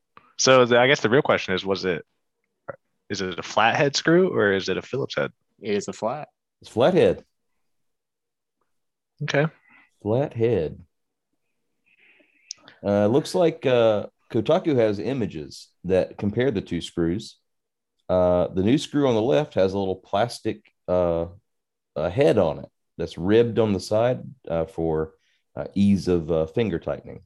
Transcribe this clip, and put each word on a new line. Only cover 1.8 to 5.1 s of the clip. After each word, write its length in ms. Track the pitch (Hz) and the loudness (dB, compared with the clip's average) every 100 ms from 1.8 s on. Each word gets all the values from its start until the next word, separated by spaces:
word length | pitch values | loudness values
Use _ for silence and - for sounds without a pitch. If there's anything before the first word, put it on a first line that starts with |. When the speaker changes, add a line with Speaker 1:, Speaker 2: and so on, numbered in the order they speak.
| 92 | -2
Speaker 1:
it, 200 | 82 - _ _ _ _ _ - - _ _ - | -4 -8 _ _ _ _ _ -20 -20 _ _ -10
is 120 | 98 | -8
it 180 | 92 85 | -6 -8
a 40 | |
flathead 520 | - - 113 117 147 - | -4 2 2 2 0 0
screw 320 | - 170 185 | 2 2 2
or 220 | 117 104 | 2 2
is 160 | 98 90 | 2 -2
it 80 | 90 | -6
a 40 | |
Phillips 340 | - 131 - | -6 -6 -6